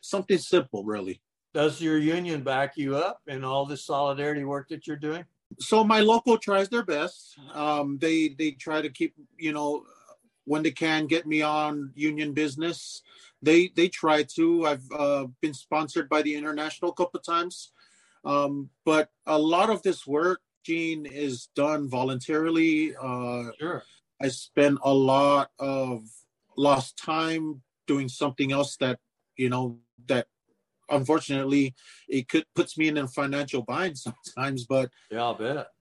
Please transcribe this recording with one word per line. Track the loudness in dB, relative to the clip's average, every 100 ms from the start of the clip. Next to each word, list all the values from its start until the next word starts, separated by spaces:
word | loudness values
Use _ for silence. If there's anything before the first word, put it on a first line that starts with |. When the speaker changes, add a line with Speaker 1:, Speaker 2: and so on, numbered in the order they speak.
Speaker 1:
Something | -4 -6 0 0
simple, | 4 2 2 -6
really. | -4 -6 -6 -10 _ _ _
Speaker 2:
Does | 0 0 2
your | 0 2
union | 2 0 -2 -4
back | -2 0 -2 -2
you | -2 0
up | -2 -4 -10
in | -8
all | -4 -2 -2
this | -6
solidarity | -4 -2 0 0 -2 -2
work | -4 -6 -6
that | -12 -8
you're | -8
doing? | -6 -6 -10 _ _ -14
Speaker 1:
So | 2 4
my | 6 4
local | 6 4 4 2
tries | 4 0 2
their | -2
best. | -2 -2 -4 -8 -20 -20 -18
Um, | -6 -2 0 -2 0
they, | 2 2 2
they | 0 -4
try | -4 -4 -2
to | -4
keep, | -4 -6 _ -20 _
you | -6
know, | -2 -2 -4 -6 -20 _ -20 _ _
when | -4 0
they | 0
can, | 0 0 0 2
get | 0 0
me | 0
on | 2 0 0 -4 -8
union | -4 -4 -2 -4
business. | -2 -2 -2 -6 -6 -12 -16 _ -20 -20 _
They, | 6 6 6 2
they | 0
try | 2 2 2 2
to. | 2 2 4 2
I've, | -2 -4
uh, | -2 0 0 -2 -6
been | -6
sponsored | -6 -4 -4 -2 -4 0
by | 0
the | 0
International | -2 -4 -4 -6 -4 -6
a |
couple | -2 -2 -2
of |
times. | -2 -2 -2 -8 -18 _ _ _ _ _
Um, | -2 0 0 -4 -10 _
but | 2 2 2 _ 0
a | 2
lot | 2 2 2
of | 2
this | 0 -4 -2
work, | 0 0 -2 _ _
Gene, | -6 -4 -2 -6 -8
is | -6 -6 -6 -8
done | -2 0 0 -2
voluntarily. | -2 -2 -2 -2 0 2 4 4 4 0 -4
Uh, | -6 -4 -4 -4 -6 -8
Speaker 2:
Sure. | -8 -8 -10 _ _ _
Speaker 1:
I | -4
spend | -4 -6 2 4 4
a | 4
lot | 4 6 6 6 4 2 _
of | -4 -2 -2 -4 -10 -20 _ _ _ 2
lost | 4 4 2 -10
time | -4 -2 0 -2 -4 -8 _ _ -2
doing | 0 0
something | -2 -4 0 0
else | 2 0 0
that, | -2 -2 _ _ _ -2
you | -2
know, | 0 -4 -8 _ _ -2
that | 0 0 _ _ _ _ _ _
unfortunately | -2 2 0 2 -2 2 2 2 -2 -20 -20 -6
it | -4 0
could, | -2 0
puts | -4 -4 0
me | 0
in | 0
a | -4
financial | -4 -4 -2 -4 -4
bind | -4 -4 -4 -6
<laughs> | -12
sometimes, | -14 -16 -6 -4 -4
but | 0 0 0 _ _
Speaker 2:
Yeah, | -4
I'll | -4
bet. | -2 -4 -4 -8 _